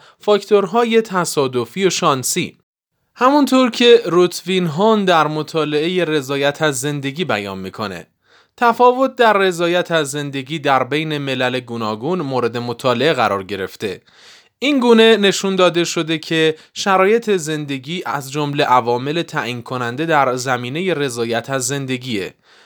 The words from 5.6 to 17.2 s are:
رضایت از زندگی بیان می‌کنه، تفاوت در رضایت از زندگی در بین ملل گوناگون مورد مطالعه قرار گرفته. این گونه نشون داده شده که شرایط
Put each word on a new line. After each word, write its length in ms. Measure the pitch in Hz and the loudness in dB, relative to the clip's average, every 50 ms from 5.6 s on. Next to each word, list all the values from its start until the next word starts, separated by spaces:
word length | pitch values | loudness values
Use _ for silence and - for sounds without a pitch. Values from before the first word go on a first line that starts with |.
| 151 151 151 151 156 170 180 180 175 | -2 0 -2 -2 -2 0 0 -2 -2
رضایت 580 | 156 156 156 135 127 143 139 139 143 143 - 156 | 0 0 -2 -2 -2 -4 0 0 0 0 0 0
از 180 | 156 139 123 | -2 0 -2
زندگی 440 | 123 147 147 147 135 139 135 151 180 | -4 -4 -6 -4 -6 -6 -6 -6 -4
بیان 340 | 139 117 104 101 101 95 95 | -2 -2 -2 -2 -6 -8 -8
می‌کنه، 480 | 95 95 - - 107 101 92 85 85 _ _ _ _ _ _ _ _ _ _ | -8 -10 -8 -8 -8 -8 -8 -10 -14 _ _ _ _ _ _ _ _ _ _
تفاوت 600 | - 247 240 226 233 247 247 247 254 269 269 262 | 0 0 0 2 4 4 4 4 4 0 -2 2
در 160 | - 240 220 208 | 2 4 4 4
رضایت 580 | 196 196 190 180 165 175 170 175 180 170 - | 4 2 0 0 0 -2 0 0 0 -2 0
از 200 | 170 165 151 135 | 0 -2 -2 -2
زندگی 480 | 131 147 147 143 135 139 131 123 156 165 | -4 -6 -8 -6 -8 -8 -8 -6 -8 -4
در 260 | 135 143 135 131 123 | 0 2 2 2 2
بین 340 | 123 139 151 160 156 151 147 | 0 -2 -4 -2 -4 -4 -4
ملل 420 | 143 139 131 127 127 123 127 127 | -4 -4 -2 -2 -2 -2 -2 -4
گوناگون 600 | 123 113 117 117 113 107 110 107 113 147 180 185 | -6 -6 -8 -6 -4 -4 -4 -4 -4 -4 -4 -4
مورد 360 | 156 135 135 123 120 117 113 | -4 -4 -2 -2 -2 -2 -2
مطالعه 560 | 123 120 120 117 - - 131 123 117 127 156 160 | -4 -6 -6 -8 -2 0 0 2 2 2 0 2
قرار 300 | 127 117 104 101 98 95 | 2 2 0 0 -2 -4
گرفته. 580 | 92 101 95 95 92 - - - 104 90 - _ _ _ _ - - - - _ _ _ _ | -6 -6 -6 -6 -8 -8 -8 -8 -8 -8 -8 _ _ _ _ -20 -20 -20 -20 _ _ _ _
این 220 | - 277 294 269 | -2 0 0 2
گونه 360 | 240 247 233 220 226 226 226 | 4 6 6 6 8 6 6
نشون 400 | 208 202 196 175 - - 196 190 | 6 4 2 0 0 -2 -2 0
داده 280 | 185 185 175 165 170 170 | 2 2 2 2 0 -2
شده 340 | 165 - 180 165 156 160 160 | -2 -2 -4 -4 -2 -4 -6
که 360 | - - 165 160 160 160 156 156 - _ _ | -4 -4 -2 0 2 0 0 -2 -10 _ _
شرایط 560 | - - 202 190 190 190 190 214 233 | -6 -2 0 2 4 4 4 2 0